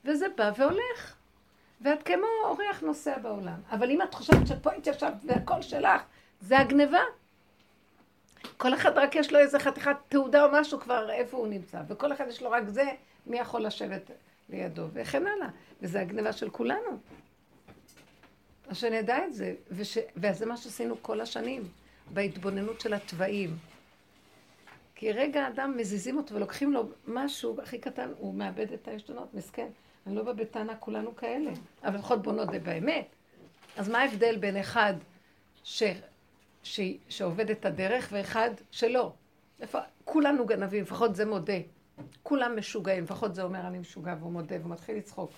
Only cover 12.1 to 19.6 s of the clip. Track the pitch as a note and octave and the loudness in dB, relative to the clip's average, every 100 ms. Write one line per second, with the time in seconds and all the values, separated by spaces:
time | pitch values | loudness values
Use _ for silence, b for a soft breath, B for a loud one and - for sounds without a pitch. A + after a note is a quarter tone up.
12.1 | C#4+ B3+ A#3 B3 A#3+ G#3 G#3 C#4 B3+ b | -2 -6 -6 0 0 0 0 0 0 b
13.1 | b - A#3+ A#3+ A#3 G#3+ - G3+ F#3+ - | b -6 -4 -2 -2 -4 -4 -6 -8 -10
14.1 | - b b - F#3 F3+ D#3+ E3 - - | -20 b b -12 -8 -6 -6 -8 -6 -2
15.1 | C#4 F#4+ G#4 D#4+ B B B F#3 G3 F3+ | 0 0 -2 -6 B B B -6 -4 -4
16.1 | G#3 G#3+ - G#3+ - A#3+ G4+ A#4 A3+ - | -4 -4 -4 -8 -4 -2 -2 -4 -8 -12
17.1 | - - _ _ _ - - - - - | -20 -20 _ _ _ -20 -20 -20 -20 -20
18.1 | _ - _ _ _ - F#3+ A#3 A3 G#3+ | _ -20 _ _ _ -12 -4 -2 0 0
19.1 | C4 F#4 A#3 F#3 F3+ | 0 -2 -4 -6 -8